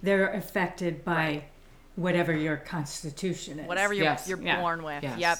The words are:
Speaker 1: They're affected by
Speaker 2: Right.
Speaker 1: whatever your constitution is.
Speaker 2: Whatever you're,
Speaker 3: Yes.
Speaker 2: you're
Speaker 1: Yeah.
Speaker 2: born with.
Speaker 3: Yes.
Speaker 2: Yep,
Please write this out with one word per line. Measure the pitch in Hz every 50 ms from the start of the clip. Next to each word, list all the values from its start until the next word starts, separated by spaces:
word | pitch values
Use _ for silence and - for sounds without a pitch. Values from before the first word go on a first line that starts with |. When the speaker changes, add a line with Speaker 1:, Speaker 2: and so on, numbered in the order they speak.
| -
Speaker 1:
They're | 190 196 196 190 190 -
affected | 202 - - - 202 180 170 175 - 185 170 170 147 -
by | 185 170 160 160
Speaker 2:
Right. | 156 151 147 143 - - - - - - - - - -
Speaker 1:
whatever | - 170 180 170 175 175 165 165
your | 151 156 160 151
constitution | 147 - - - 170 147 139 - - - 156 143 - - 185 165 - - - 143 156
is. | 156 165
Speaker 2:
Whatever | 175 185 196 208 208
you're, | 202 160
Speaker 3:
Yes. | 156 143 147 -
Speaker 2:
you're | 180 185 180
Speaker 1:
Yeah. | - 175 156 180 180
Speaker 2:
born | 170 165 165 160
with. | 156 147 147 147
Speaker 3:
Yes. | 135 123 170
Speaker 2:
Yep, | 175 170 170